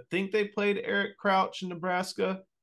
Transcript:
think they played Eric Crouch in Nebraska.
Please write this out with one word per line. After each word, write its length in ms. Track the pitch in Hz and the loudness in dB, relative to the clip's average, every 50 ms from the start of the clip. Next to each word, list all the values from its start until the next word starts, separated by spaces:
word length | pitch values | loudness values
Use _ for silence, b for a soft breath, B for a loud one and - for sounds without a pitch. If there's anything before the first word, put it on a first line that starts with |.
| - - | -6 -4
think 220 | 170 185 196 190 | -2 -2 0 0
they 140 | 208 214 202 | 0 0 0
played 340 | 202 - 208 202 202 202 190 | 0 0 0 0 2 0 0
Eric 360 | - - 202 202 196 - - | 0 0 0 0 0 -2 -4
Crouch 460 | - - 202 190 190 190 190 - - 190 | -2 2 4 4 4 4 2 -2 -6 -6
in 60 | 180 | -6
Nebraska. 720 | 175 165 170 185 180 180 190 185 - - 190 185 190 190 - _ _ _ | -6 -4 -2 0 0 0 0 -2 -2 -2 -2 -2 -2 -4 -8 _ _ _